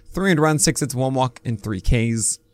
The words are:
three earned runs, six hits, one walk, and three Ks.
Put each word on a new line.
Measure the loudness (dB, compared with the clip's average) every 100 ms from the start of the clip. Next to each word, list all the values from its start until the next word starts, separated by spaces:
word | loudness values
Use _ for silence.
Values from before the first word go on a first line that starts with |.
| -12
three | -2 2
earned | 4
runs, | 4 2
six | 0 0
hits, | -4 -2
one | -2
walk, | -2 -2 -4
and | -6 -6
three | -6 -4
Ks. | 2 2 2 0 -2 -4 _